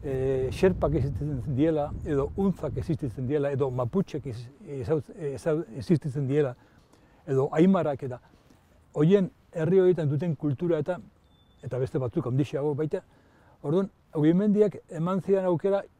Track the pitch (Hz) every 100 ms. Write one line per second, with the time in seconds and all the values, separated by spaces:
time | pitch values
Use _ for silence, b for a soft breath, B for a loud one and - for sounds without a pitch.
0 | 147 131 135 135 127 - 190 180 165 151
1 | 123 - 147 139 120 127 160 156 147 -
2 | - 143 139 - 196 175 151 117 - 156
3 | 139 110 123 147 143 139 143 127 120 190
4 | - 147 139 113 120 - 208 139 110 156
5 | - - 151 135 170 156 170 160 104 160
6 | 156 127 135 143 139 123 b b b b
7 | b b - 135 135 151 180 190 156 139
8 | 135 120 b b b b b b _ -
9 | 151 202 185 _ _ 175 156 190 185 175
10 | 151 143 180 147 147 131 175 160 151 180
11 | - _ _ _ _ _ - 123 131 151
12 | 127 - 123 131 143 147 147 139 156 190
13 | - b b b b b 143 165 196 _
14 | _ 160 151 175 214 202 208 - _ 170
15 | 170 190 180 196 185 175 196 196 -